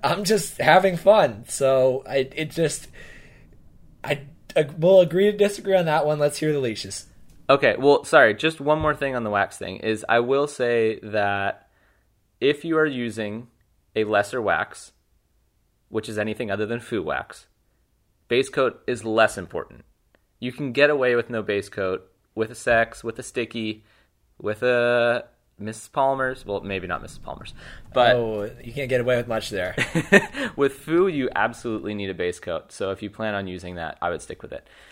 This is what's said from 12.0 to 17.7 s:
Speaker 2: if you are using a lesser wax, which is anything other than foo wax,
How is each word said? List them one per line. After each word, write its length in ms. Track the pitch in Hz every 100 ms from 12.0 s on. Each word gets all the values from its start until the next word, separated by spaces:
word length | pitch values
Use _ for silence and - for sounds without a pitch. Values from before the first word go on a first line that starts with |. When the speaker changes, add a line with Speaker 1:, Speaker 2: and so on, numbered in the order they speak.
| _ _ _ _
Speaker 2:
if 240 | 131 147 165
you 120 | 160
are 80 | 156
using 640 | 131 117 104 104 107 123 _ _ _ _ 110
a 80 |
lesser 380 | 107 104 101 127
wax, 500 | 104 80 104 - - _ _ _ _ _ _ _ _ _ _
which 200 | 110 110
is 80 | 107
anything 320 | 107 107 110
other 160 | 101 107
than 140 | 120
foo 240 | - 113
wax, 420 | 78 67 - - - _ _